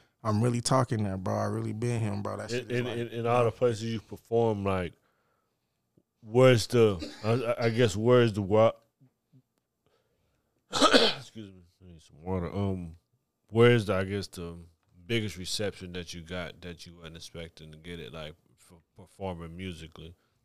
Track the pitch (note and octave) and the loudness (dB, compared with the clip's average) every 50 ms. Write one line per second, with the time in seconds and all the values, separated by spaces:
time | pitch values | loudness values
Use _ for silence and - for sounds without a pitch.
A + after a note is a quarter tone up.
0 | _ _ _ _ - A2 G#2 G#2 A2+ B2 A#2+ B2 B2 - C3+ C3 B2+ - A#2+ G#2+ | _ _ _ _ -4 -2 0 2 2 0 0 0 0 2 2 2 2 2 0 -2
1 | G#2+ G2 F#2+ F#2+ F#2 G#2 G#2 G#2+ G#2+ G#2+ G#2 A2+ A2+ A2+ G#2+ G#2+ A#2+ A#2+ A#2+ A2+ | -2 -2 -4 -4 -4 -4 -2 -2 -2 -2 -4 -4 -6 -6 -6 -6 -4 -4 -4 -2
2 | A2 G#2 G2+ G2+ G2+ G#2 G#2 G2+ G#2 G#2+ A#2 B2+ A#2 G#2 A#2+ B2 B2 B2 A2 A#2+ | -4 -4 -4 -6 -6 -8 -8 -8 -8 -6 -6 -6 -6 -4 -4 -4 -2 -4 -4 -6
3 | A#2+ A2+ G#2+ A#2+ A#2 A#2 A#2+ B2 A#2+ A2+ - - C3 B2 A2+ G#2 A2+ A2+ A2+ G#2 | -6 -6 -6 -4 -2 0 2 2 2 2 0 0 0 0 0 0 -4 -6 -6 -8
4 | - - G#2 - _ - A2+ A#2 A#2 A2+ G#2+ G2+ G2 G2 F#2+ F#2 F2+ D#2+ - _ | -8 -12 -18 -16 _ -2 0 0 2 2 0 0 0 -2 0 -2 -2 -6 -8 _
5 | _ _ _ _ _ _ _ _ _ _ _ _ _ _ _ _ _ _ _ _ | _ _ _ _ _ _ _ _ _ _ _ _ _ _ _ _ _ _ _ _
6 | _ _ _ _ - G#2+ A2 B2 C3 C3 B2+ G#2+ - - - A#2+ A2+ G#2+ G2 F2+ | _ _ _ _ -8 0 4 8 8 8 8 6 4 2 4 6 6 6 4 2
7 | - - - - - G#2+ A#2 C3 A#2 A#2 A#2+ - A#2+ A#2 A2 A#2 B2+ G#2+ F2+ G#2 | -6 -12 -12 -6 -2 0 0 0 0 -2 -2 0 0 0 2 4 2 2 2 2
8 | A2 A#2+ B2 B2 A#2+ A2+ G2 G#2+ G2+ F2+ G#2 G#2+ A2+ A2 - - _ _ _ _ | 4 6 6 6 6 4 2 -2 -2 2 6 6 6 6 4 0 _ _ _ _
9 | C3 _ _ _ _ _ _ C3 _ _ _ _ _ _ _ _ _ _ _ _ | _ _ _ _ _ _ _ -20 _ _ _ _ _ _ _ _ _ _ _ _
10 | _ _ _ _ _ _ _ _ _ _ _ _ _ - - - C4+ - - A#3+ | _ _ _ _ _ _ _ _ _ _ _ _ _ -6 0 4 4 6 6 6
11 | A#3 G#3+ - C#3+ B2 - - A#2 G#2+ G2 F#2+ F#2 F2 E2+ _ _ F#2 F2+ E2+ D#2 | 4 4 0 -4 -10 -16 -16 -16 -16 -16 -18 -20 -20 _ _ _ -20 -20 -20 -20
12 | - _ - D2+ D#2+ F#2 F#2 F#2 E2+ E2 - G2 G2+ G2 F#2+ F#2 F2 E2 D#2+ - | -20 _ -20 -14 -8 -6 -4 -4 -4 -4 -4 -2 -2 -2 -4 -4 -8 -12 -14 -18
13 | _ _ _ _ _ _ _ _ _ - G#2 A2+ A#2 A#2+ A#2+ A#2 G#2 G2 G2 F#2 | _ _ _ _ _ _ _ _ _ -2 4 6 6 6 6 4 2 0 -2 -2
14 | G2 F#2+ G2+ G2+ F2+ - - F#2 E2+ E2+ E2+ E2+ E2+ E2 _ _ _ _ _ F2+ | -2 -4 -4 -6 -8 -8 -12 -12 -12 -12 -12 -14 -18 -20 _ _ _ _ _ _
15 | F2 F2 A#2 A#2 G#2+ G#2 E2+ F#2 F2+ - - - F2 - - - F#2+ F2+ F2 F2+ | -8 -4 -4 -4 -4 -6 -8 -10 -10 -8 -6 -6 -6 -6 -8 -10 -12 -12 -12 -12
16 | E2+ - - F2 D#2+ E2 F#2 F2+ E2+ - - - F2 F2+ E2+ - - F2 E2+ E2+ | -12 -12 -14 -14 -12 -10 -10 -10 -10 -10 -12 -16 -16 -18 -16 -16 -18 -20 -20 -20
17 | E2+ D#2+ E2 E2 - - - F2 E2 E2 _ - D#2+ D#2 D#2 D#2+ D#2 F2 F2 E2 | -20 -18 -18 -18 -18 -16 -14 -14 -14 -14 _ -20 -20 -20 -20 -20 -16 -16 -14 -14
18 | D2 A#1+ D2 D#2+ D#2 D2+ - _ _ _ _ _ _ _ F#2 D#2+ _ _ _ - | -14 -14 -14 -14 -14 -14 -16 _ _ _ _ _ _ _ -20 -20 _ _ _ -20
19 | F#2 - _ - G2 F#2+ F2+ E2 E2+ E2 E2 F2 F#2+ F#2 F2 D#2 D#2+ D#2 - - | -20 -20 _ -10 -8 -8 -8 -8 -12 -14 -12 -12 -10 -10 -10 -12 -16 -18 -18 -18
20 | D#2 D#2+ - _ _ _ _ _ | -18 -18 -20 _ _ _ _ _